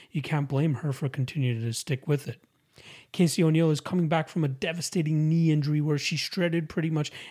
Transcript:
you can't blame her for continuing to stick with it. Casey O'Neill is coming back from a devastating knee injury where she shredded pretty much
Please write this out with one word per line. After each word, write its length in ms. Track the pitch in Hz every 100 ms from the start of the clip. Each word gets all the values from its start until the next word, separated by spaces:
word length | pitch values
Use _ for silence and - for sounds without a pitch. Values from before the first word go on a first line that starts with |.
| -
you 100 | 160
can't 260 | 131 151 139
blame 260 | 135 160
her 180 | 131 151
for 160 | 131 139
continuing 520 | 135 127 - 127 113
to 120 | 117
stick 340 | 113 - 131 -
with 220 | 143 -
it. 120 | - _ _ _ - - - -
Casey 320 | - 170 -
O'Neill 260 | 165 160 165
is 100 | 151
coming 280 | - 185 165
back 200 | 165 156
from 160 | -
a 40 | 147
devastating 800 | 131 175 170 - 190 151 156 156
knee 240 | 165 165
injury 280 | 151 147 151
where 180 | 151 147
she 180 | - 151
shredded 520 | - - 175 165 156
pretty 220 | - 160
much 220 | 156 147 - -